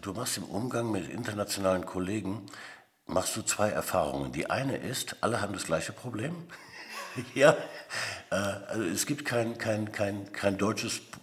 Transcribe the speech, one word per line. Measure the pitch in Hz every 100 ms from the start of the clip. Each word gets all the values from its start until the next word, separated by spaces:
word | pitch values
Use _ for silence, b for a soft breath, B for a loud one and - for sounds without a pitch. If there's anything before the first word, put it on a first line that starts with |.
du | 101
machst | 95 123 -
im |
Umgang | 87 95 123 117 117
mit | 101 69
internationalen | - 117 104 101 - 95 92 90
Kollegen, | 92 92 107 95 104 98 B B B B _ -
machst | 92 -
du | 110
zwei | 104 - 104
Erfahrungen. | 85 - 92 73 69 67
Die | 69 -
eine | 101 135 -
ist, | 87 131 - -
alle | 104 113
haben | 101
das | 92
gleiche | - 80 -
Problem. | 110 127 107 131 175
<laughs> | - B B B B B B 127 110
Ja, | 135 147 - - B B B B B -
äh, |
also | 95 101 95 - 110
es | 92 101 -
gibt | 135
kein, | - 120 113 117
kein, | 117 107 107
kein, | - 101 101 98
kein | - 101 95
deutsches | 101 101 110 - - -